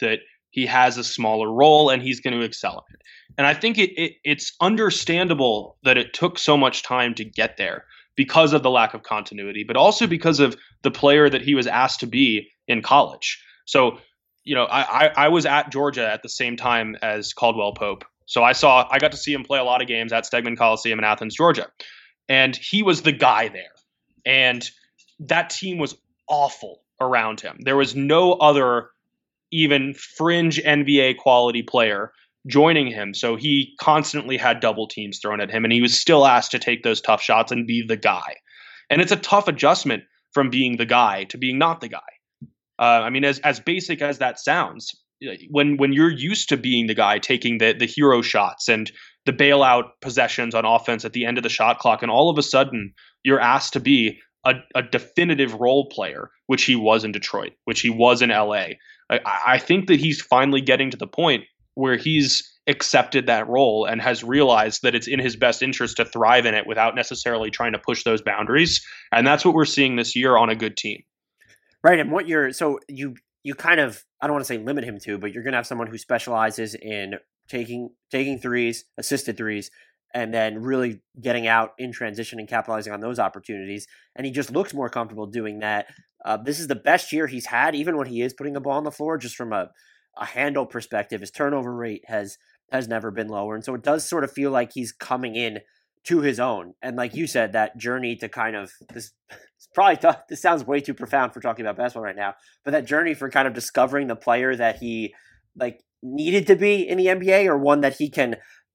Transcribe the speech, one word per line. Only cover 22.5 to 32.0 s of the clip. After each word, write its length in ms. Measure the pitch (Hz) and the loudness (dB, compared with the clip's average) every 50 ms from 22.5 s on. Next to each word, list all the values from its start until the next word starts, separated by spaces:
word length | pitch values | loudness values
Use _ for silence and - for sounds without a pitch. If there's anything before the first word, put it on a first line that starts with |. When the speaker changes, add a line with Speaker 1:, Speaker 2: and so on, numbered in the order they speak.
| 131 | 0
Speaker 1:
he 260 | - - - - 208 214 | -6 -10 -4 -2 0 2
was 180 | 190 170 - - | 2 2 2 2
the 80 | 160 | 0
guy 380 | 143 120 139 127 117 107 113 107 | 0 4 4 4 4 4 0 -2
there. 240 | - 92 90 - _ _ _ _ _ _ _ _ _ _ - | -6 -12 -18 -18 _ _ _ _ _ _ _ _ _ _ -2
And 440 | 123 131 135 131 127 123 127 - - - _ _ _ _ _ _ _ _ - | 0 2 4 4 2 0 -2 -6 -12 -16 _ _ _ _ _ _ _ _ -16
that 300 | 151 127 165 170 170 170 | -4 -2 0 0 0 -2
team 280 | - - 190 190 180 170 | -6 -10 -8 -8 -6 -4
was 180 | 147 - - _ _ _ _ _ _ - | -6 -6 -8 _ _ _ _ _ _ -4
awful 540 | 151 147 143 135 - - - 98 - _ _ _ _ - | -2 0 0 0 -2 -6 -16 -18 -18 _ _ _ _ -4
around 400 | 131 127 127 117 110 110 110 107 | -2 0 0 0 0 -2 -6 -8
him. 180 | - 85 - - 120 | -12 -14 -14 -8 -4
There 120 | 131 135 | 0 2
was 200 | 139 135 - - | 2 2 0 0
no 380 | 139 135 139 160 165 180 180 180 | -4 0 4 4 6 6 4 4
other 560 | - 151 151 143 143 131 123 120 120 113 - _ _ _ _ _ _ _ _ _ _ _ - | 6 6 6 6 6 4 2 2 0 -2 -6 _ _ _ _ _ _ _ _ _ _ _ -8
even 440 | - 160 160 143 143 139 135 139 135 | 0 2 2 4 4 2 0 -2 -8
fringe 640 | - - - - - 160 165 170 170 165 165 143 156 - | -12 -16 -18 -6 -2 0 0 2 2 2 0 0 0 2
N 200 | 151 147 147 143 | 2 2 2 4
B 160 | 139 143 139 | 4 4 4
A 140 | 135 131 127 | 4 4 0
quality 500 | - - 139 123 123 123 120 117 120 117 | 0 2 4 4 6 4 4 0 -2 -4
player 480 | - - 123 113 110 104 98 | 0 0 2 2 2 0 -2